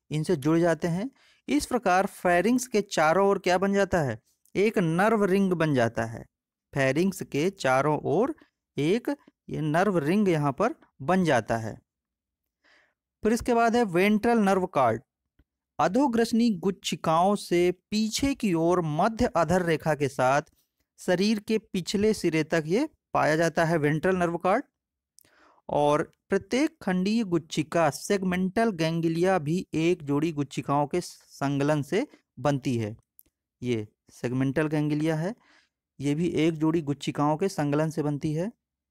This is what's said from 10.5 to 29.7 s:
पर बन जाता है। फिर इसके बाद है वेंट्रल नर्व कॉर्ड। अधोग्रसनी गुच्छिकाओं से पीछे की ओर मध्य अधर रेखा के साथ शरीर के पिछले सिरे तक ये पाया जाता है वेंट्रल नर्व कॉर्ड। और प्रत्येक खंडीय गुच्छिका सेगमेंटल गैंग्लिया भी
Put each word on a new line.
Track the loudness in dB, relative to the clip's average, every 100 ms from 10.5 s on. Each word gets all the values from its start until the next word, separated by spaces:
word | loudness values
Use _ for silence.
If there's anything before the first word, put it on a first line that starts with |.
पर | 0 -4 -4 _ -12
बन | -2 0
जाता | 2 2 0 -4
है। | -4 -12 _ _ _ _ _ _ _ _ _ _ _ _ _ _
फिर | -2
इसके | 0 0
बाद | 2 2 2
है |
वेंट्रल | 0 2 2 2 2 2
नर्व | 2 2 0
कॉर्ड। | 0 2 0 _ _ _ _ _ _ _ -4
अधोग्रसनी | 0 2 2 2 0 2 0
गुच्छिकाओं | 0 -4 -4 -8 -4 0 2 2 0
से | 0 0 0 -2 -6
पीछे | -4 -2 -2 -2 -2
की | -2
ओर | 0 2 0
मध्य | 0 0 -2 0 -2
अधर | 0 0 0
रेखा | 0 -2 0 -2
के | -2
साथ | 0 2 2 -2 _ _ _ _ _
शरीर | -2 0 2 0
के | -2 -4
पिछले | -2 -6 -4 0 0
सिरे | 0 0 0
तक | 0 -2 0
ये | -2 -2 _ _
पाया | 0 2 2
जाता | 0 0 0
है | 2
वेंट्रल | 0 0 0 0
नर्व | -2 -2
कॉर्ड। | 0 0 -2 _ _ _ _ _ _ _ _ _ -4
और | 0 2 2 -2 _ -4
प्रत्येक | -4 -2 -2 -2 -2
खंडीय | -4 -2 0 0
गुच्छिका | 0 -2 -2 -6 -2 2 2
सेगमेंटल | 0 -2 -2 0 -2 -2 0 0
गैंग्लिया | 0 -2 0 0 2 2 2
भी | 0 -4 -2